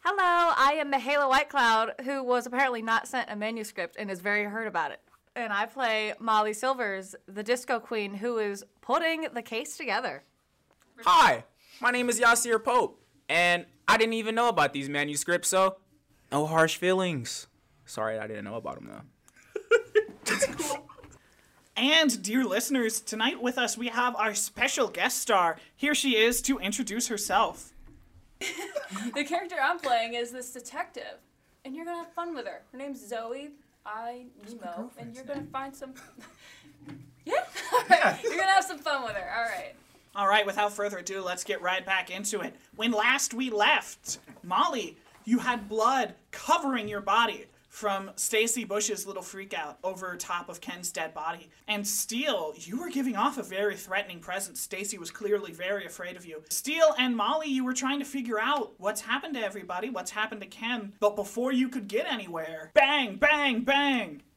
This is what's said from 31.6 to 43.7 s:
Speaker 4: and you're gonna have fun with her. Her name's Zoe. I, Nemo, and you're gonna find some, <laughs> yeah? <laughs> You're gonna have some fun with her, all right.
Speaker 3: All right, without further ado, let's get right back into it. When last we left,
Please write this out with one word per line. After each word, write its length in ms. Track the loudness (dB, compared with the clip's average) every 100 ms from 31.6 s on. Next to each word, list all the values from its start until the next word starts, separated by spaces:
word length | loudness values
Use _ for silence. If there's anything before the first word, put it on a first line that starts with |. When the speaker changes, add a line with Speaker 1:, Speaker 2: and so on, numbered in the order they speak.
Speaker 4:
and 100 | -14
you're 100 | -10
gonna 120 | -8 -10
have 160 | -10
fun 200 | -8 -8
with 140 | -6 -10
her. 160 | -12 _
Her 80 | -12
name's 260 | -12 -12
Zoe. 460 | -8 -8 -6 -10 -12 -18 _ _
I, 420 | -12 -10 -10 -12 -16 -20 -18
Nemo, 460 | -14 -12 -10 -12 -14
and 160 | -16
you're 120 | -16
gonna 240 | -10 -8 -6
find 240 | -8 -8
some, 200 | -12 -16 -16 -20 -20 -20 _ -20 -20
<laughs> 680 | -20 -20 -18 -16 -18 _
yeah? 180 | -2 -2 -2 -10 0 0 6
<laughs> 280 | 6 6 2
You're 140 | -2 0
gonna 160 | 4
have 100 | 4
some 160 | 2 -6
fun 240 | -4 -4
with 120 | -4
her, 180 | -6 -6 -4
all 100 | -4
right. 280 | -6 -10 -16 _ _ _
Speaker 3:
All 140 | 0 4
right, 180 | 4 4
without 260 | 0 -2
further 260 | 0 -4 -4
ado, 240 | -8 -6
let's 200 | -6 -6
get 180 | -4 -4
right 240 | -2 -2
back 240 | 0 -2 -2
into 300 | -8 -6 -6
it. 140 | -6 -10 _ -4
When 160 | 0
last 420 | 2 2 2 0
we 160 | -2 -4
left, 720 | 2 4